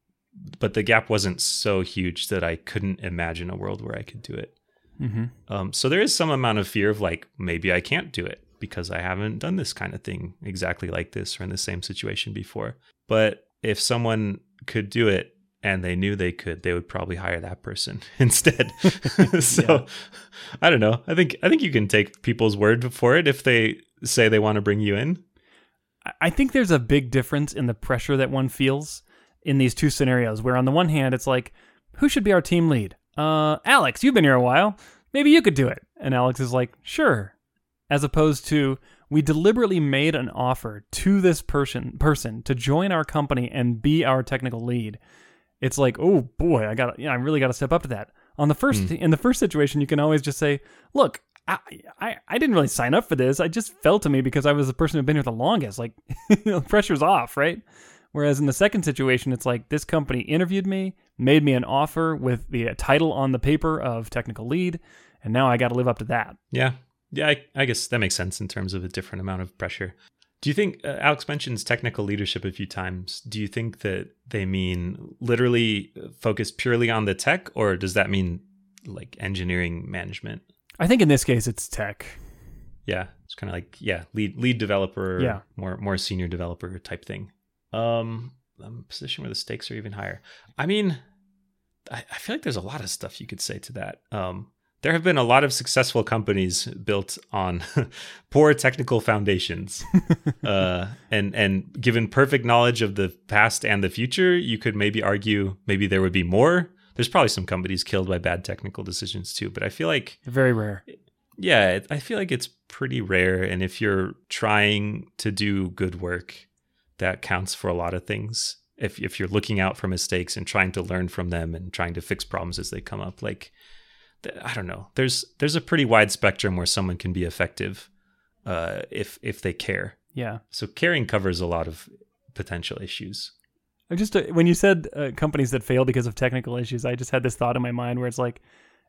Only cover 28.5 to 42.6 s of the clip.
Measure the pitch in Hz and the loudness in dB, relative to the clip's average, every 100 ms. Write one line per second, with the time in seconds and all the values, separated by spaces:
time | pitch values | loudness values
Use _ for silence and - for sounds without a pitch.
28.5 | - 131 139 151 - _ _ _ _ 151 | 0 0 0 -6 -16 _ _ _ _ 0
29.5 | 135 127 - 147 - 131 123 113 110 123 | 4 4 4 2 2 2 2 2 0 0
30.5 | 127 131 156 170 156 131 127 139 127 - | 2 4 4 4 2 2 0 0 0 -2
31.5 | - _ _ _ - 190 269 202 180 - | -16 _ _ _ 0 2 2 4 4 4
32.5 | 175 165 127 95 - _ 147 156 156 151 | 4 4 2 0 -10 _ -4 0 2 2
33.5 | 151 220 277 135 - 269 226 147 127 123 | 0 4 4 4 2 4 6 6 6 6
34.5 | 143 208 190 - _ _ 277 294 330 202 | 4 4 0 -18 _ _ 2 6 8 6
35.5 | 139 123 - _ 330 135 127 127 127 123 | 4 0 -2 _ -8 -2 2 2 0 0
36.5 | 127 123 _ - - 277 113 98 _ _ | 0 -2 _ -8 0 2 2 -2 _ _
37.5 | _ _ _ - 143 143 160 156 139 - | _ _ _ -2 0 2 2 2 2 0
38.5 | 151 135 131 _ _ - 151 147 151 196 | 2 2 -2 _ _ 0 2 2 4 4
39.5 | 226 208 180 143 135 156 123 127 - 127 | 4 4 2 2 2 2 0 -4 -2 -2
40.5 | 127 113 104 - - 190 196 180 160 - | -2 -6 -12 -10 -2 2 6 4 4 0
41.5 | 143 135 123 123 - 151 139 117 113 - | -2 0 -4 -6 0 2 2 -2 -6 -4
42.5 | 127 | -2